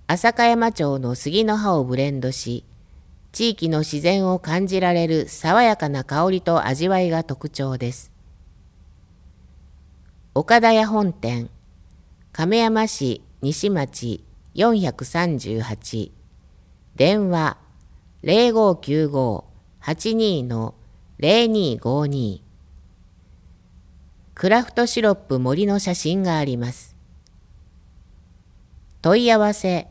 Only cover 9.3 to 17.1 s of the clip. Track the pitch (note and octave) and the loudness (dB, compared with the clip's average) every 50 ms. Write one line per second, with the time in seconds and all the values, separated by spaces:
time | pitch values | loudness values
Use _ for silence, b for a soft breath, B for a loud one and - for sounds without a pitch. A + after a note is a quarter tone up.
9.3 | - _ - - - - - - - - - - - - - - - - - _ | -20 _ -20 -20 -20 -20 -20 -20 -20 -20 -20 -20 -20 -20 -20 -20 -20 -20 -20 _
10.3 | - C#3+ D3+ - A#3 A#3 A3+ A3+ A3+ A3 G#3+ G#3 G#3+ G#3+ G#3 F#3 E3 - - A2+ | -4 -4 2 4 4 6 6 6 6 4 2 2 0 0 0 0 -2 -4 -6 -4
11.3 | B2 A#2+ A#2 A2+ - - - - - - - - - - _ _ - _ - _ | -4 -4 -6 -8 -14 -20 -20 -20 -20 -20 -20 -20 -20 -20 _ _ -20 _ -20 _
12.3 | - - D#3+ F3+ G#3+ A#3 A#3 A3+ A3 A3 A3 G#3+ - - C#3+ B2+ A2 - - - | -8 -4 -2 0 2 2 2 2 2 0 0 -2 -4 -4 -4 -4 -4 -6 -10 -18
13.3 | - - C#3 C#3 D#3 - - G3+ G3+ E3 C#3 C3 - - B2 A#2 G#2 - - - | -14 -6 -6 -6 -4 -2 -2 -2 0 -2 -2 -4 -6 -8 -8 -8 -8 -8 -10 -18
14.3 | - - - - - - G3+ A#3 A#3 G#3 F#3 C#3 - - C3 - - E3+ F3 F3 | -20 -20 -20 -10 -2 0 2 2 2 2 0 -2 -4 -6 -10 -6 -4 -2 -2 -2
15.3 | D#3 B2+ - - A2 A2+ A2 A#2+ G#2+ - - - - A2 G2+ - - - - _ | -2 -4 -4 -6 -6 -6 -4 -6 -8 -10 -10 -8 -8 -8 -8 -8 -12 -20 -20 _
16.3 | _ - _ _ - - _ _ - _ _ _ - - C3 E3+ | _ -20 _ _ -20 -20 _ _ -20 _ _ _ 0 2 2 4